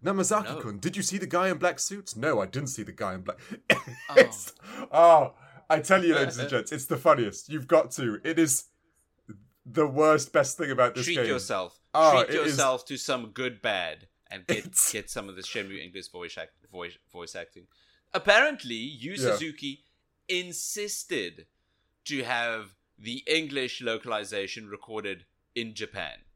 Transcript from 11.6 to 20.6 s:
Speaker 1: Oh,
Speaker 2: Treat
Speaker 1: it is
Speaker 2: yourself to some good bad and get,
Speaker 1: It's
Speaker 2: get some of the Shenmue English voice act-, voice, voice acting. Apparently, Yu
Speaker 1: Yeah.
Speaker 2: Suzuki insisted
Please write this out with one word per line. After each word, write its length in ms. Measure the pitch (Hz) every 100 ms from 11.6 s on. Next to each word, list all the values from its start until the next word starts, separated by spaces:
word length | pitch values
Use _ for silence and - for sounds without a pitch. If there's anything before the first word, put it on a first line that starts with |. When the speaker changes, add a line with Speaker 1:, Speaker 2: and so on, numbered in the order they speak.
| 90 _ _
Speaker 1:
Oh, 300 | 147 160 135
Speaker 2:
Treat 100 | 113
Speaker 1:
it 60 | 151
is 120 | 151
Speaker 2:
yourself 320 | 143 139 127 -
to 100 | 135
some 300 | - 131 113
good 320 | 101 127 110
bad 460 | 120 98 87 76 - _ _
and 160 | 98 90
get, 180 | 107 95
Speaker 1:
It's 260 | - -
Speaker 2:
get 160 | 107 101
some 180 | - 98
of 80 | 92
the 60 |
Shenmue 360 | 92 117 98 98
English 280 | 85 90 90
voice 280 | 90 85 85
act-, 280 | 80 _ _
voice, 240 | 90 85 - _
voice 240 | 90 85 -
acting. 300 | 85 - 87 _ _ _ _
Apparently, 640 | 190 190 208 285 285 123
Yu 380 | 117 123 143 127
Speaker 1:
Yeah. 60 | 196 127 104
Speaker 2:
Suzuki 480 | 160 147 143 139 _ _ _ _ _
insisted 1160 | 180 180 170